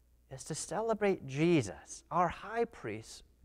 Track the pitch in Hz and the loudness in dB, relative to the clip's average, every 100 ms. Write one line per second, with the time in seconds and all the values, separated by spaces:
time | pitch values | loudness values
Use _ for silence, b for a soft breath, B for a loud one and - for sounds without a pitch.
0 | B _ _ 131 - 156 - 175 226 214 | B _ _ -14 -8 -8 -4 -2 0 2
1 | 202 185 135 135 165 165 101 80 - - | 2 2 -2 2 6 6 4 -6 -14 -18
2 | - 165 170 - 196 226 233 - - 107 | -2 2 2 0 -4 -2 -2 -4 -8 -8
3 | - - - _ | -10 -18 -20 _